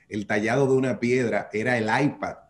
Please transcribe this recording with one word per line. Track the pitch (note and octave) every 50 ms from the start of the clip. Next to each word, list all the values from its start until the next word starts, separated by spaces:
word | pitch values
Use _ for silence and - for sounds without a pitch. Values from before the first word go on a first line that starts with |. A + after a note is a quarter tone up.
| _ -
El | G2+ G#2+ G2+
tallado | - G#2+ G#2 G#2 A2 A#2 C#3 C#3
de | B2+ C3
una | C3 C3 B2+ A#2+ G2+
piedra | - A#2+ B2 C3 B2+ A2 G#2 G2+ - - -
era | G#2 A2+ B2+ B2+ A#2
el | G#2+
iPad | G#2+ A2+ C3 D3 C#3 - - F#2+ F2+ D#2+ - - _